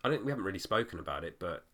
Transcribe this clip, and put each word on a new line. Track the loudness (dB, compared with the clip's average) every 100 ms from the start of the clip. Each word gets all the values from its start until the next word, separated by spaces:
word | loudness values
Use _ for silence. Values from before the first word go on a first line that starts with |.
I | 0
don't. | 2 2
We |
haven't | 0
really | 0 -2
spoken | 2 2 2 -2
about | -4 -4
it, | -4 -4
but | -4 -4 -8